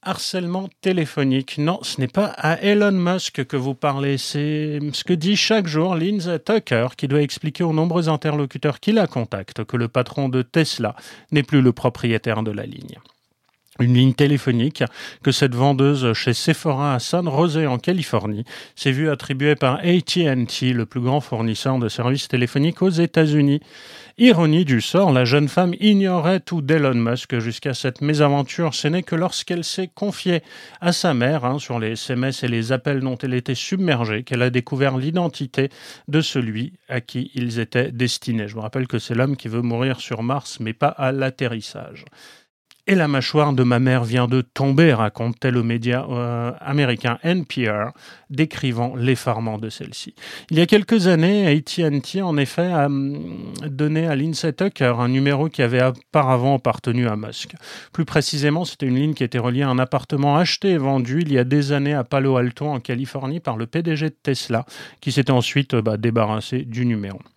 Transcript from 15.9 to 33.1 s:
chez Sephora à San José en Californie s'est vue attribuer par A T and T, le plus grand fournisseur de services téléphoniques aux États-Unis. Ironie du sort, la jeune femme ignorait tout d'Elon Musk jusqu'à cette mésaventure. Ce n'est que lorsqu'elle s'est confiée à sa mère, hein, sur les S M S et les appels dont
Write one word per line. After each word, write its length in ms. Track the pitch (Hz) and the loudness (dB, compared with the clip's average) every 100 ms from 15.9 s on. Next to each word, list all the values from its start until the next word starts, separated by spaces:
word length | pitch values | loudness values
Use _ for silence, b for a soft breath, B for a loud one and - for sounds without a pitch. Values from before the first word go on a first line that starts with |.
| 143 127 | 2 0
chez 180 | 110 - | 0 0
Sephora 640 | 117 - 156 165 135 143 | 0 0 0 0 -2 0
à 40 | 127 | -2
San 300 | - 175 175 | -2 -2 0
José 380 | 139 170 151 151 | 0 2 2 0
en 100 | 123 | 0
Californie 680 | - 185 - 113 104 104 117 B B | 0 -2 0 -2 -2 -6 -8 B B
s'est 180 | - 143 | -6 -2
vue 180 | 131 156 | 0 -2
attribuer 440 | 139 - 135 147 | -2 -6 -2 2
par 260 | 147 135 139 | 2 2 0
A 200 | 175 180 | 2 2
T 300 | - 180 160 | 2 0 2
and 160 | 127 120 | 2 -2
T, 260 | - 127 | -2 0
le 140 | 123 110 | 0 -2
plus 160 | 127 | -2
grand 180 | 123 143 | 0 0
fournisseur 580 | - 117 113 107 139 131 | -2 -4 -2 -2 -2 0
de 100 | 113 | -2
services 380 | - 123 139 - | -2 -2 -2 -2
téléphoniques 520 | 127 120 143 151 160 | 0 0 0 0 2
aux 80 | 185 | 0
États-Unis. 720 | 165 170 - 156 147 143 143 B B B B B - | 2 2 2 4 4 4 2 B B B B B 4
Ironie 480 | 240 175 160 156 | 6 6 6 4
du 160 | 165 120 | 4 2
sort, 320 | - 175 190 | 2 2 4
la 140 | 131 123 | 4 4
jeune 200 | 143 147 | 4 2
femme 280 | - 180 180 | 2 0 2
ignorait 600 | 214 202 196 180 160 185 | 4 4 4 2 2 0
tout 220 | - 170 | -2 -6
d'Elon 320 | 139 160 139 | 0 2 4
Musk 440 | 120 117 127 - 123 | 2 0 -2 -4 -4
jusqu'à 360 | 113 110 147 | -4 -6 -6
cette 260 | 123 131 123 | -4 -4 -2
mésaventure. 720 | 143 151 147 143 139 - 170 | -2 2 4 2 0 -2 -4
Ce 160 | - 147 | -2 -2
n'est 140 | 170 | -2
que 120 | - | -2
lorsqu'elle 480 | 165 175 - - 175 | -2 -2 -4 -6 -6
s'est 280 | 160 - 185 | -6 -6 -8
confiée 480 | - 202 - 185 170 B B B B | -6 -6 -4 0 0 B B B B
à 120 | 175 | -2
sa 200 | 175 180 | 0 0
mère, 320 | 131 123 156 | 2 2 2
hein, 140 | 123 143 | -2 -4
sur 200 | - 120 | -4 -4
les 140 | 110 | -4
S 160 | 113 - | -6 -4
M 160 | 123 | -2
S 200 | 131 131 | -2 -2
et 40 | 127 | -2
les 240 | 117 113 | -2 -2
appels 280 | 131 147 139 | -2 -2 -2
dont 180 | 131 | -4